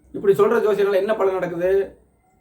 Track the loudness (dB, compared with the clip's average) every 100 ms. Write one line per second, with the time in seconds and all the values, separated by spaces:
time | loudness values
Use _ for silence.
0 | _ -2 0 2 2 2 0 0 0 0
1 | -2 0 0 -2 -6 -2 0 0 -2 -10
2 | _ _ _ _